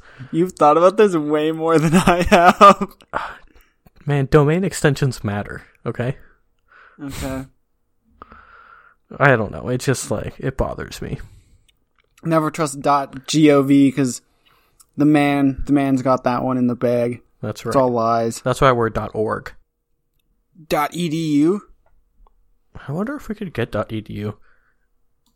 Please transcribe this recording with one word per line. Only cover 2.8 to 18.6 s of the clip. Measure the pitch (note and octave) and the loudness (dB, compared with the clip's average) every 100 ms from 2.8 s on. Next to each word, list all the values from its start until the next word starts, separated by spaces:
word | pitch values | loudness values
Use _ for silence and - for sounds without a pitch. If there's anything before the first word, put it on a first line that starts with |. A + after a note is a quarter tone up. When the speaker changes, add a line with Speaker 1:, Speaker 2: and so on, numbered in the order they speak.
| G3 - - | -2 -12 -12
Speaker 2:
<sighs> | - - - - - _ _ _ _ D3 | -10 -10 -16 -20 -20 _ _ _ _ -2
Man, | C#3+ C3+ | -2 4
domain | D#3 D3 F3 | 4 4 0
extensions | F#3+ - D#3 C3+ C#3 - | -4 -2 -2 0 -2 -4
matter, | G2+ G#2 G2+ - - _ A#2+ | -6 -6 -8 -14 -20 _ -12
okay? | A2+ A#2+ - - _ _ _ _ _ - - | -8 -8 -8 -16 _ _ _ _ _ -20 -16
Speaker 1:
Okay. | C#3+ - C3+ C3 C3+ _ _ _ _ _ _ _ - - _ - - - _ _ _ - | -14 -10 -10 -10 -14 _ _ _ _ _ _ _ -20 -20 _ -20 -20 -20 _ _ _ -2
Speaker 2:
I | C#3 A#2 | 2 2
don't | G#2 | -2
know, | - G#2 | -8 -6
it | B2+ | -4
just, | - B2 - | -2 -4 -4
like, | G#2 - - | -6 -8 -8
it | C3+ - | -10 -6
bothers | - - - - | -6 -6 -12 -12
me. | - - - - _ _ _ _ _ _ _ _ E3 | -12 -12 -14 -20 _ _ _ _ _ _ _ _ -2
Speaker 1:
Never | D#3+ D#3 | 0 0
trust | D#3+ D3+ C#3 | -4 -6 -2
dot | C#3+ C#3+ C#3 C3+ - | 0 0 -2 -12 -4
G | D3+ D3+ | 4 6
O | C#3+ | 6
V | C3+ C#3 C#3 | 4 4 4
'cause | D3 B2+ - _ _ _ _ _ _ _ - | 2 -4 -4 _ _ _ _ _ _ _ 0
the | D3 | 2
man, | D3+ C#3+ C#3+ C#3 C3 - | 4 2 0 -2 -2 -2
the | |
man's | C#3+ C#3 C3 | 0 0 0
got | C3 B2+ B2+ | 0 0 0
that | B2 | -2
one | B2+ B2+ | -2 -2
in | B2 | -2
the | A#2+ | 0
bag. | A#2+ A#2+ A#2+ A#2+ _ - | -2 0 -2 -6 _ -12
Speaker 2:
That's | G#2+ - | -10 -8
Speaker 1:
It's | A#2 | -2
Speaker 2:
right. | C3+ | 0
Speaker 1:
all | B2+ | 2
lies. | A#2+ A2+ A#2 A#2 - | 0 0 0 -2 -4
Speaker 2:
That's | B2+ | -4
why | B2 | 2